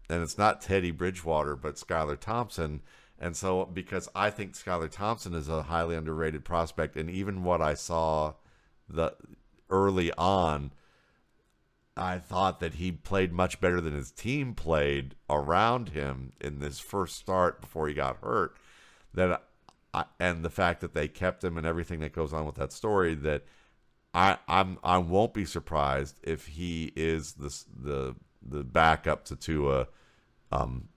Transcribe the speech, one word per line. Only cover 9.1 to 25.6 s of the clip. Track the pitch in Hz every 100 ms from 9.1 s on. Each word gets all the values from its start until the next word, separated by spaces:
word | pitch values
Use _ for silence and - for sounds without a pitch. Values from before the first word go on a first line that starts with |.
| - - - _ _ -
early | 95 98 92 85 -
on | 90 98 82 73 71 - _ _ _ _ _ _ _ _ _ _ _ -
I | 92 90
thought | - 90 95 -
that | 85
he | 71 92
played | 82 - 98 92
much | 87 90 -
better | 90 87
than | 80
his | 73 65
team | - 107 143 131
played | 107 80 78 71 71 65 - -
around | 76 71 87 113 123 98
him | 76 69 65 65 -
in | 71 71
this | 71 69
first | - 101 90 -
start | - 92 87 -
before | - 80 76
he |
got | 71 67 -
hurt. | - 117 87 - - - - - -
That | - 92 82 - _ - _ _
I, | - 82 -
and | 90 85
the | 82
fact | - 87 82
that | 82
they | 80 76
kept | - 92 -
him | 92 82
and | 80
everything | 82 80 82
that | 76
goes | 85 76
on | 78 76
with | -
that | 69
story, | - 110 101 85
that | 78 76 73 - - _ _ _ _ _
I, | 87 95 - -
I'm, | 92 92 90
I | - 92
won't | 82 95 113
be | 104
surprised | 87 85